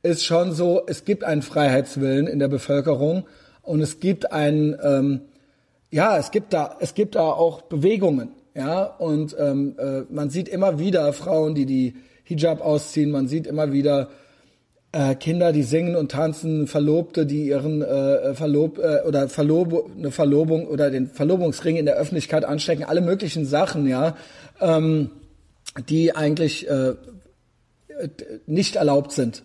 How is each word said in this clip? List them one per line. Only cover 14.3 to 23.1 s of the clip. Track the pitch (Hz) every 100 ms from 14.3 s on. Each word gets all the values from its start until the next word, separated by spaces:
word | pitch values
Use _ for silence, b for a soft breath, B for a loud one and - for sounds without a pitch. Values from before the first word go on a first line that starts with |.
| B B B B _ _
äh, | 160 135
Kinder, | - 160 170 170
die | 151
singen | 123 156 175 175
und | 147
tanzen, | 139 160 156 160 156 143
Verlobte, | 151 147 160 170 170 147
die | 147 143
ihren, | 139 147 151
äh, | 147 139 135 139 139
Verlob-, | 131 156 147 156 -
äh, | 170 147 151
oder | 143 135
Verlob-, | - 147 160 175 165 151 -
eine | 151
Verlobung | - 147 143 160 160 170
oder | 147 143
den | 131 131
Verlobungsring | - 151 185 170 135 170 160
in | 147
der | -
Öffentlichkeit | 151 170 - 156
anstecken, | - 147 - 160
alle | 151 165
möglichen | 170